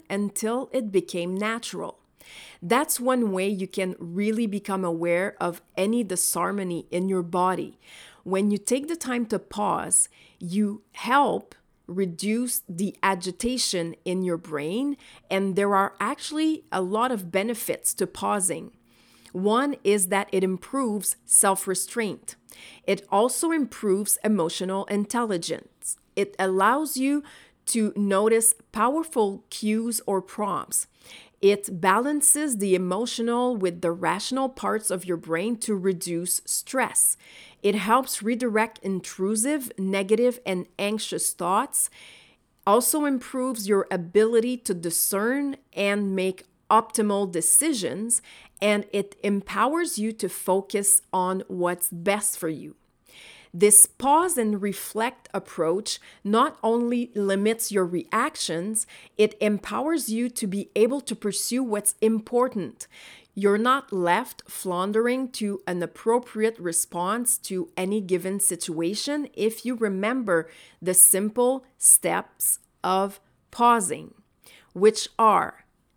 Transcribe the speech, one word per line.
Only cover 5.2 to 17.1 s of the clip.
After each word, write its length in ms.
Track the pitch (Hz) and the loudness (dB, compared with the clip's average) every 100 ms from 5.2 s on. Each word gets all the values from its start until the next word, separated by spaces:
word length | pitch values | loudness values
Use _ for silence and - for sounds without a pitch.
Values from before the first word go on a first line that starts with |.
| 196 - | 0 -4
of 220 | 175 170 _ - | -4 -6 _ -2
any 260 | 214 240 | 0 0
disharmony 840 | 190 180 - 170 180 202 185 170 - | 0 -2 -2 0 -2 -2 -4 -6 -4
in 180 | 180 190 | -2 0
your 160 | 185 | -2
body. 560 | 170 180 185 165 127 - - - - - | 0 2 2 0 -6 -12 -20 -20 -20 -14
When 280 | 180 190 208 | -2 2 2
you 60 | 202 | 0
take 300 | - 262 302 | 0 -2 -2
the 80 | |
time 320 | 330 254 240 220 | -6 -4 -4 -2
to 120 | 196 | -4
pause, 680 | - 208 196 165 - - - - - - | -4 -4 -2 -2 0 0 0 -6 -20 -14
you 420 | 175 196 202 214 _ | -4 0 0 -2 _
help 640 | - 220 277 240 190 - - _ _ - | -8 0 2 2 0 -6 -20 _ _ -8
reduce 760 | 180 185 165 202 226 247 - - | -4 -2 -2 -2 -2 -2 -6 -6
the 260 | 170 196 - | -4 -4 -2
agitation 920 | 196 185 185 180 233 254 - 180 170 - | -2 -2 -4 -4 -4 -2 -2 -2 -4 -6
in 180 | 185 185 | -4 -2
your 140 | 180 170 | -2 -4
brain, 600 | 165 147 151 220 285 277 - - - | -4 -6 -4 -4 -4 -6 -12 -18 -4
and 260 | 190 196 | -2 0
there 200 | 185 202 | 0 2
are 200 | 196 196 - | 2 0 -2
actually 640 | 214 294 - 302 320 311 - | -4 -4 -6 -2 0 -2 -4
a 100 | 190 | -4
lot 300 | 185 214 254 | -2 0 0